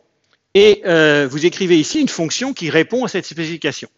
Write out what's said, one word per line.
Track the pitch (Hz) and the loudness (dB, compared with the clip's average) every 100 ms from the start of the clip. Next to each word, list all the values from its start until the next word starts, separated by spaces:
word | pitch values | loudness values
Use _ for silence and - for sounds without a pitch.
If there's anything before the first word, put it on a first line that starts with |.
| _ _ _ _ _ | _ _ _ _ _
et, | 196 214 208 | 4 4 4
euh, | 202 165 156 147 139 | 2 2 4 2 0
vous | 147 170 | 0 -2
écrivez | - 185 170 | 0 2 2
ici | 151 311 | 2 -2
une | 277 | -2
fonction | - 160 - 262 | -2 -6 -4 -6
qui | 262 165 | -6 -2
répond | 147 160 240 | 0 0 -2
à | 233 | -4
cette | 185 | -6
spécification. | 156 156 160 165 147 - - | -8 -10 -10 -6 -6 -8 -12